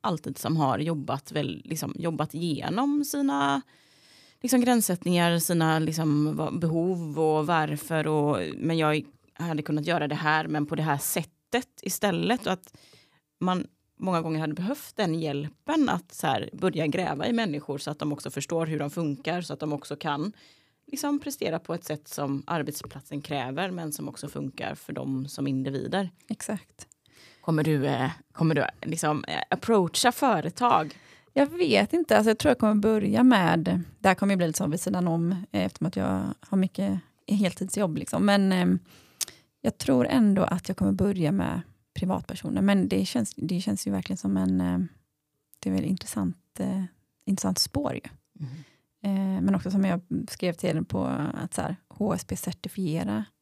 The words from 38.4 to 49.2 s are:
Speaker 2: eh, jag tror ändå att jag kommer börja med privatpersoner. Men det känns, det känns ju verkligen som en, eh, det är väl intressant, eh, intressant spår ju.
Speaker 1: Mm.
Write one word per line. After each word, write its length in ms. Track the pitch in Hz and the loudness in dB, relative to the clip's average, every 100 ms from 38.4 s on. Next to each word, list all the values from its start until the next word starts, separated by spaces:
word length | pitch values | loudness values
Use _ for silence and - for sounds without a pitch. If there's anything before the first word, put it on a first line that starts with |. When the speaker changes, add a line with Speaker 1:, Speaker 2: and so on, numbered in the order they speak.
| 190 | 4
Speaker 2:
eh, 160 | 185 180 185 - - _ _ - - _ _ | 4 4 2 -2 -20 _ _ -10 -10 _ _
jag 160 | - - | -4 -2
tror 300 | - 254 247 | 2 4 4
ändå 360 | 262 214 196 | 4 6 6
att 240 | - 185 - | 2 0 -4
jag 100 | 190 | 0
kommer 140 | 196 | 0
börja 400 | 190 196 196 156 | 2 0 2 2
med 300 | 196 - 175 - _ _ | 2 0 -4 -8 _ _
privatpersoner. 680 | - 180 185 - - - 190 | -4 -2 -2 -4 -8 -4 2
Men 260 | 196 196 190 | 4 4 4
det 180 | 190 | 2
känns, 280 | 190 247 214 - | 0 0 -2 -4
det 240 | 160 180 | -2 -2
känns 260 | 214 202 202 | -2 -2 -2
ju 40 | |
verkligen 260 | 190 - 190 | -2 -2 -4
som 200 | 196 - | 0 2
en, 240 | - 92 | 2 2
eh, 180 | 90 90 170 - _ _ _ _ _ _ | 2 0 -2 -6 _ _ _ _ _ _
det 100 | 190 | -2
är 40 | |
väl 120 | 185 | 0
intressant, 760 | - 185 - 214 185 - _ - | 0 -2 -4 -2 -2 -4 _ -6
eh, 240 | 190 190 185 _ _ _ | -4 -2 -4 _ _ _
intressant 340 | - 190 190 185 | -2 0 0 0
spår 340 | - 285 294 | -2 -2 -4
ju. 80 | 64 - - _ - | -6 -10 -20 _ -12
Speaker 1:
Mm. 140 | 135 151 139 _ _ _ 202 190 | -12 -12 -16 _ _ _ -2 0